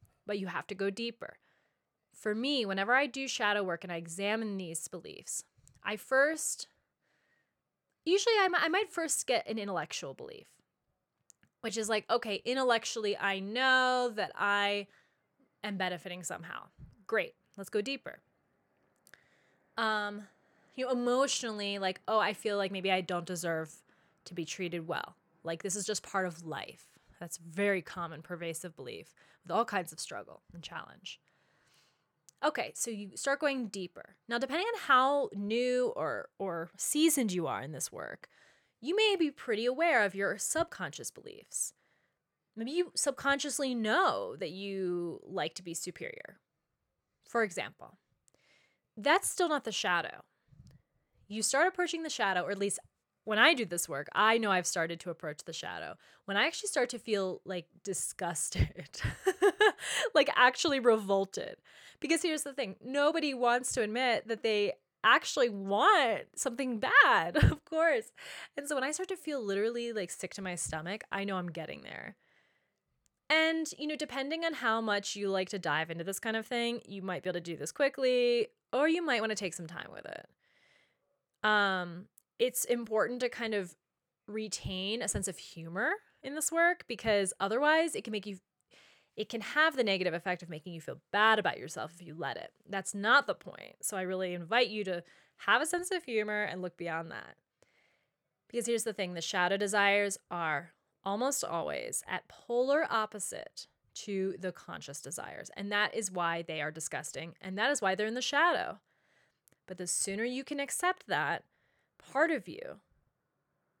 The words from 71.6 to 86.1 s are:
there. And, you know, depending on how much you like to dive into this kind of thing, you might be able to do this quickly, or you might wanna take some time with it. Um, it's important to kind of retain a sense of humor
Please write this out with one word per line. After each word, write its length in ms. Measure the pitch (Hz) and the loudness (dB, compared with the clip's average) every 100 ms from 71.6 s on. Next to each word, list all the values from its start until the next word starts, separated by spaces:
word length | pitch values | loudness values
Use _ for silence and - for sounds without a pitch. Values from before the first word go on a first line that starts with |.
| 160 73 | -10 -10
there. 340 | - - - - _ _ _ _ _ _ _ _ _ _ - | -12 -12 -14 -16 _ _ _ _ _ _ _ _ _ _ 2
And, 360 | 311 320 330 311 - | 4 4 2 -4 -6
you 80 | 302 | -6
know, 100 | 294 | -4
depending 480 | 302 269 269 330 | -4 -4 -4 -2
on 80 | 330 | -2
how 300 | 285 233 226 | -2 0 2
much 340 | 220 202 202 202 | 2 0 -2 -4
you 140 | 196 | 0
like 180 | 190 185 | 0 -2
to 80 | 190 | -4
dive 320 | 170 151 160 | -2 0 -2
into 140 | 170 | -4
this 140 | 170 190 | -6 -6
kind 180 | 226 220 | -4 -4
of 100 | 220 | -2
thing, 360 | 240 233 240 | -2 -2 -4
you 160 | - 196 | -8 -8
might 220 | 190 175 | -6 -4
be 80 | 185 | -4
able 80 | 175 | -4
to 20 | |
do 160 | 170 160 | -6 -8
this 160 | 147 | -6
quickly, 760 | - 277 277 262 247 240 240 226 _ _ | 0 0 2 2 4 4 4 0 _ _
or 140 | 247 311 | 2 2
you 140 | 339 | 2
might 200 | 330 233 | 0 0
wanna 120 | 220 | 0
take 200 | 208 196 | -2 -6
some 120 | 170 160 | -6 -10
time 220 | 175 - | -12 -12
with 140 | - | -12
it. 220 | - - - _ _ _ _ _ _ _ _ _ _ _ 214 | -12 -12 -14 _ _ _ _ _ _ _ _ _ _ _ 2
Um, 640 | 214 196 185 175 170 - _ _ - | 4 4 2 -4 -10 -16 _ _ -2
it's 280 | 247 - - | 0 0 0
important 540 | 240 220 214 175 247 | -2 0 0 0 0
to 100 | 247 | -4
kind 240 | - 226 | -4 -2
of 200 | 208 180 - _ _ _ _ - | -2 -4 -10 _ _ _ _ -10
retain 720 | 214 214 - - 185 196 226 | -8 -6 -6 -6 -4 -4 -4
a 80 | 247 | -2
sense 200 | 202 190 | -4 -4
of 100 | 175 | -8
humor 540 | - 170 165 180 269 427 - | -14 -14 -8 -4 -2 -2 -8